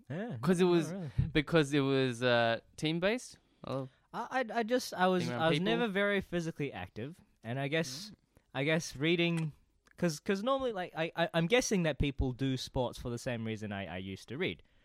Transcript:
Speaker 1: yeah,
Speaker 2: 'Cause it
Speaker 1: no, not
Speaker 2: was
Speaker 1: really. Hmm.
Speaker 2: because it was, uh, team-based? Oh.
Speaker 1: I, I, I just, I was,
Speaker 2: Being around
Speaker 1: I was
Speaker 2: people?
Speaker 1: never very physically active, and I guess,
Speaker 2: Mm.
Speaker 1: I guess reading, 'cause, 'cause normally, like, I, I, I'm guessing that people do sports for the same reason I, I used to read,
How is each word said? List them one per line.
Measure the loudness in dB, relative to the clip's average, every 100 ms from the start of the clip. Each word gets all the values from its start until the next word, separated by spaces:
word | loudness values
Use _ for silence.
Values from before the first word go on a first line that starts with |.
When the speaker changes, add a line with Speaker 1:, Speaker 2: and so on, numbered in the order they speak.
| -12
Speaker 1:
yeah, | -10 -8 -2
Speaker 2:
'Cause | 0 4
it |
Speaker 1:
no, | 4
not | 4
Speaker 2:
was | 2
Speaker 1:
really. | -6 -6 -2
Hmm. | 0
Speaker 2:
because | 0 4 4 4
it | 4
was, | 4 2 2 2
uh, | 4 4 4 2 -4 -6
team-based? | -2 0 0 -2 -6 -20 _ _ -8
Oh. | -6 -8 _ _
Speaker 1:
I, | -10 -4 -4 -2
I, | -2
I |
just, | 0 0 0
I | 2 2
was, | 4
Speaker 2:
Being | 0
around | 2
Speaker 1:
I | 2
was | 2
Speaker 2:
people? | 2 0
Speaker 1:
never | 0
very | 0 2 0
physically | -2 -4 -4 -4 -6
active, | -6 -10 -10 -10 -12 _ _
and | -8 -4
I | -2
guess, | -2 -2 -6 -14
Speaker 2:
Mm. | -18 _ _ _
Speaker 1:
I | -4
guess | 0 0 -2 -2
reading, | 0 2 2 2 -2 -6 _ _ _ -2
'cause, | -2 0
'cause | -2 0
normally, | 2 0 0
like, | -4 -6 -4
I, | -2
I, | 0 0
I'm | 2 4
guessing | 4 4 2
that | 2 2
people | 0 0 -2
do | 0 0 -2
sports | -2 -2 -2 -4
for | -6
the | -6
same | -4 -4
reason | -4 -6 -6
I, | -6 -6
I | -8
used | -8 -10 -10
to | -6
read, | -4 -6 -12 _